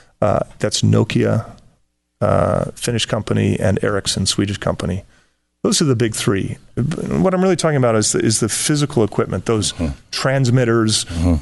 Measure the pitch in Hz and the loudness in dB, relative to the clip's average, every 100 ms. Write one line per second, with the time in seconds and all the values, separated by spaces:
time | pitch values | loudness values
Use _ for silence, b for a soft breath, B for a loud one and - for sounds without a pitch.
0 | B - 98 - - - 107 - 107 110 | B -2 0 0 -2 -4 -4 0 2 4
1 | 110 120 107 107 - - _ _ _ _ | 2 2 2 0 -4 -16 _ _ _ _
2 | _ - 101 98 95 - - - - 117 | _ -4 0 2 2 0 -2 -6 -4 -2
3 | - 113 104 107 104 101 101 98 - 101 | -2 -4 -2 0 0 0 0 0 0 -2
4 | - - 95 - 101 98 - - - 92 | -2 -4 -2 -2 -2 -2 -4 -4 -4 -6
5 | - b b b _ _ 196 214 151 120 | -10 b b b _ _ -2 0 2 2
6 | 117 - - 98 - - - - 131 - | 0 -2 -2 -2 -2 -10 -10 -6 -4 -4
7 | - - 185 185 190 175 165 143 123 110 | -4 0 2 2 2 2 2 2 4 2
8 | 107 - 113 107 113 - - 147 143 - | 2 0 0 0 -2 -2 -2 0 0 2
9 | 104 - 110 95 - 110 92 - 80 71 | 0 0 -2 -2 -2 0 0 -4 -6 -6
10 | - - 139 135 123 131 117 117 110 107 | -10 -4 0 2 2 2 4 2 2 0
11 | - 82 85 80 | -4 -2 0 0